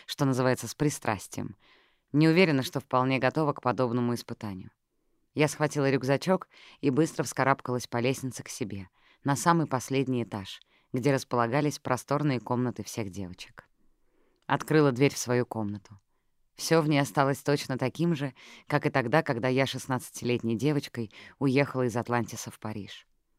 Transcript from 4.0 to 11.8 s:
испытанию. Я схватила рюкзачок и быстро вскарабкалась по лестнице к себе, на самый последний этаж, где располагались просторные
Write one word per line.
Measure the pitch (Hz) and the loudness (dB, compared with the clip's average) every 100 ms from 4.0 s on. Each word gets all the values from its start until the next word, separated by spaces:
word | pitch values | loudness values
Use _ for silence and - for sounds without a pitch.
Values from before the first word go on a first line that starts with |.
| 120 117 | 0 -2
испытанию. | - 120 107 95 98 _ _ _ _ _ _ | -6 -10 -10 -10 -14 _ _ _ _ _ _
Я | 131 147 | 0 0
схватила | - 151 147 135 | 0 -2 0 2
рюкзачок | 131 127 139 - 185 - - - - | 2 2 0 2 0 -2 -18 -20 -2
и | 143 | 0
быстро | 127 160 - | 2 0 0
вскарабкалась | 143 - 131 139 - 123 - | -6 0 2 2 0 -4 -2
по | 117 | -2
лестнице | 120 135 131 - | 0 -2 -6 -10
к | - | -12
себе, | - 110 101 95 _ _ _ | -8 -8 -8 -12 _ _ _
на | 139 139 | -2 2
самый | 175 170 147 | 4 4 4
последний | 127 - 135 127 127 | -2 0 -2 0 -2
этаж, | 107 107 95 - - _ _ | -2 -6 -10 -14 -20 _ _
где | 127 123 | -2 2
располагались | 135 - 123 117 135 151 | 0 0 0 2 2 0
просторные | - | -4